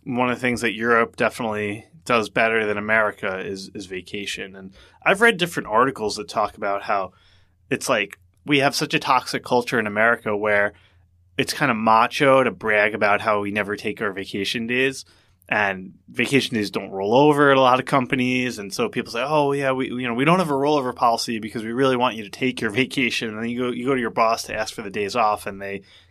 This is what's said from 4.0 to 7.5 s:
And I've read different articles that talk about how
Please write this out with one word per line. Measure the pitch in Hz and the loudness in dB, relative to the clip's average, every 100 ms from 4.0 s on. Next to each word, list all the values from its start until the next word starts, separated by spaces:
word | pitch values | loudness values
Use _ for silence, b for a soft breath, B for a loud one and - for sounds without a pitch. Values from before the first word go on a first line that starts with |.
| 90 104 98 - 98 95 | -10 -10 -8 -10 -10 -14
And | 95 b b b | -18 b b b
I've | 151 196 | 0 4
read | 233 180 | 2 2
different | 170 - 104 | -2 -4 0
articles | 110 131 - 107 98 | 2 2 0 -4 -4
that | - | -6
talk | 117 104 - | -2 -2 -2
about | 101 101 | -4 -2
how | - 104 92 b b b b | -2 -2 -2 b b b b